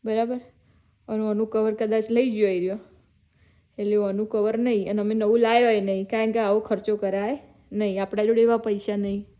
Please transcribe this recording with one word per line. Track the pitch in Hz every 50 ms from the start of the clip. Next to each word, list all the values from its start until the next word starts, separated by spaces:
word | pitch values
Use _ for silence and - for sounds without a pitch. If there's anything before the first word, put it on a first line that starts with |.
| -
બરાબર, | 226 214 220 233 233 247 247 - - _ _ _ _ _ _ _ _ _ _ _ -
અને | 220 214 220
આનું | 214 208 208 220
કવર | 220 220 220 214 220 214
કદાચ | 220 233 214 220 220 214 220
લઈ | 233 233 262 254
ગયો | 220 214 214 196
એ | 185 180
રહ્યો, | 180 185 196 214 - - - _ _ _ _ _ _ _ _ _ _ _ _ _ _ _ _ -
એટલે | 208 208 208
આનું | 208 208 196 190 202 220
કવર | 214 - 214 208 214 220 220
નહીં. | 240 247 233 208 190 175
અને | 208 214
અમે | 202 208 214
નવું | 220 214 208 226 233
લાવ્યો | 233 220 233 240 247 233
એ | 220 208
નહીં, | 196 196 196 190 196
કારણ | 196 - 220 220 220
કે | 214 226
આવો | 220 202 202 220
ખર્ચો | 214 - 220 196 208 - 214
કરાય | 208 208 196 190 196 202 220 277 285 - - - _ _ _
નહીં, | - 208 214 202 190 190
આપણા | 196 190 - 208 208
જોડે | 220 233 226
એવા | 226 233 233
પૈસા | 226 233 220 208 202 - - 208
નહીં | 202 202 202 196 202 208 - _ _